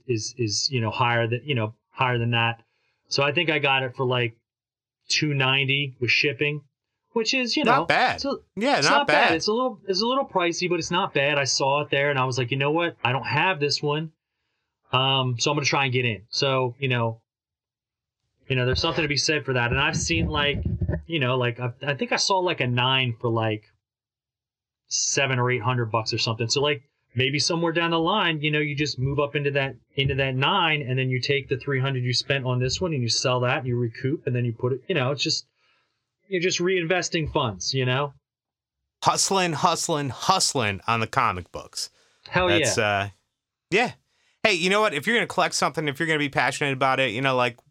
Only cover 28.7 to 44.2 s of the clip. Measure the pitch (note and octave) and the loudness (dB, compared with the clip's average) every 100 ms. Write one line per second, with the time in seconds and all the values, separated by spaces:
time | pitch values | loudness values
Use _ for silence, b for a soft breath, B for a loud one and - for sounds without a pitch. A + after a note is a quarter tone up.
28.7 | C#3+ D3 A#2+ C3+ C#3 C#3+ D3+ C#3+ C3+ C3+ | -2 -4 -2 -2 0 -2 -2 -2 -2 -2
29.7 | - _ - C#3 C3+ C3+ C3 C#3+ G3 E3 | -6 _ -2 0 0 0 0 0 2 2
30.7 | D3 B2+ C3 C3 B2+ - C#3 C#3 C3 - | 0 -2 -2 0 -2 0 -2 -2 -6 -2
31.7 | C3 C3+ B2+ B2 A#2+ - C#3 B2+ B2 B2+ | -2 0 -2 -2 -2 -2 -2 0 -2 -2
32.7 | - F#3 C#3+ A#2 - C3 B2 B2 D3+ B2+ | -2 -4 -2 -2 0 0 2 0 0 -2
33.7 | A#2+ A#2 - C3 D#3+ - A#2+ A#2+ A2+ B2 | -2 -2 -4 -4 -4 -2 -2 -2 -2 -2
34.7 | C3 - E3+ B2+ D3 - - - _ _ | -2 -2 -2 0 -2 -4 -4 -8 _ _
35.7 | _ _ _ _ _ - F#3 F3+ - F3 | _ _ _ _ _ -6 -2 0 0 0
36.7 | F#3 E3 F3+ E3 E3+ D3 D#3 B2 F#2 - | 0 2 0 0 -2 -2 0 -2 -2 -4
37.7 | C3+ B2+ C3 C#3+ - _ _ _ _ _ | 0 0 0 -2 -8 _ _ _ _ _
38.7 | _ _ _ E3 D#3+ - G3 F3+ C#3 F3 | _ _ _ 0 2 2 2 2 2 0
39.7 | E3 - D3+ C#3 - - F#3+ - C3+ G#2+ | 0 0 -2 -2 -2 2 2 2 2 0
40.7 | G2 - A2+ A2 C3+ A#2 F2+ - D2 - | 0 0 0 0 2 2 0 -6 -12 -12
41.7 | - - _ b b b F3+ F3+ E3+ B2+ | -10 -10 _ b b b 0 2 2 2
42.7 | A#2 G#2 G2+ G2+ - _ _ _ _ - | 2 2 2 -2 -8 _ _ _ _ -2
43.7 | G3 A#3 - _ _ | 0 0 -4 _ _